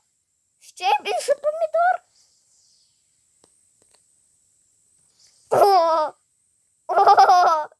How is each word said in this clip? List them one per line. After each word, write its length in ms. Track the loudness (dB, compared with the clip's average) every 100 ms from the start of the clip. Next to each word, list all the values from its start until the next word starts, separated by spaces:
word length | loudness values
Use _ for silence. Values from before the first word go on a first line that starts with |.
| _ _ _ _ _ _
ще 240 | -20 -8 -4 -4
більше 300 | -6 -8 -6
помідор. 680 | -6 -6 -6 -6 -2 -2 -4 _ _ _ _ _ _ _ _ _ _ _ _ _ _ _ _ _ _ _ _ _ _ _ _ _ _ _ _ _ _ _ _ _ _ -4
О, 600 | 0 2 2 0 -2 -4 -10 _ _ _ _ _ _ -6
о. 840 | 0 2 4 4 4 2 -2 -6